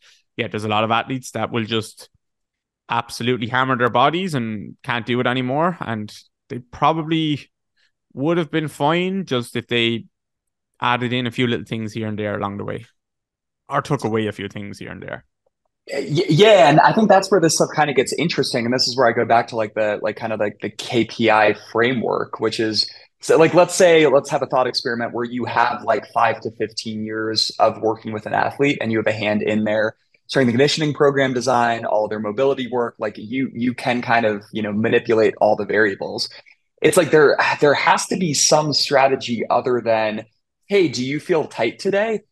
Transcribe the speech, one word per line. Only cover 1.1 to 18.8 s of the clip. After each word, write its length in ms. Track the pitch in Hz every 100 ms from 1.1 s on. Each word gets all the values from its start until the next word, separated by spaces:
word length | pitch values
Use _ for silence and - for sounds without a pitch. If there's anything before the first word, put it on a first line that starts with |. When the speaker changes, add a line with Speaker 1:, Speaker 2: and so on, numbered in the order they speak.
| 131 -
Speaker 1:
that 200 | 113 107
will 140 | 120 107
just 440 | 113 104 - - _ _ _ _ _ _ _ -
absolutely 600 | 117 - - 120 123 113
hammer 300 | 127 131 123
their 120 | 120
bodies 460 | 117 143 165 190 147
and 420 | 113 107 67 -
can't 220 | - 120 110
do 140 | 123
it 80 | 123
anymore. 500 | 127 127 143 170 165
And 320 | - 113 104 - _ _ _
they 120 | 120
probably 920 | - - 147 160 156 160 156 143 - _ _ _ _ _ _
would 240 | - 147 170
have 140 | 156
been 180 | 160 151
fine 560 | - 147 170 185 196 165
just 320 | 127 117 120
if 100 | -
they 380 | 120 117 117 - _ _ _ _ _ _ _
added 320 | 123 120 120
in 160 | 123 120
a 40 |
few 160 | 117 123
little 180 | 113 110
things 260 | 113 110
here 160 | 113 107
and 100 | 104
there 200 | 104 101
along 200 | 101 101
the 60 |
way, 220 | 101 110 113 _ _ _ _ _ _ _ -
or 140 | 139
took 240 | - 143 113
away 220 | 110 107
a 40 |
few 160 | - 98
things 320 | 107 101 98
here 120 | -
and 120 | 92
there. 220 | - - - _ _ _ _ _ -
Speaker 2:
Y-, 380 | 139 - 151 -
yeah, 400 | 151 214 202 156
and 100 | 156
I 140 | 156
think 160 | 190 214
that's 200 | 190 -
where 120 | 196
this 140 | 160 -
stuff 140 | 170 -
kinda 180 | 151
gets 200 | 131 123
interesting, 500 | - 156 - 131 127
and 100 | 117
this 140 | 127